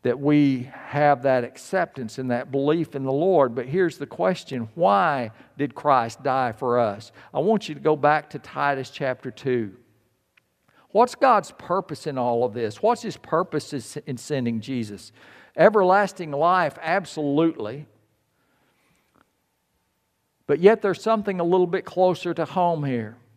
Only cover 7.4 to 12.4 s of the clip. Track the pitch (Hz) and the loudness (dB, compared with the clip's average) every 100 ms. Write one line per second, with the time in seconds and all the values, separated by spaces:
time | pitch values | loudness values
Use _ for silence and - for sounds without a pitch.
7.4 | 170 220 - 147 147 151 147 151 - 147 | 0 0 -2 -4 0 2 2 2 -2 -16
8.4 | - 143 143 139 127 - 139 127 131 113 | -12 -4 -2 -2 -6 -6 -6 -4 -10 -8
9.4 | 139 123 104 92 _ _ _ _ _ _ | -2 -2 -2 -10 _ _ _ _ _ _
10.4 | _ _ _ _ _ 202 247 - 269 214 | _ _ _ _ _ 2 2 4 4 4
11.4 | 160 - - 180 - 143 156 135 123 117 | 2 -18 -4 -4 -4 -10 -8 -2 0 0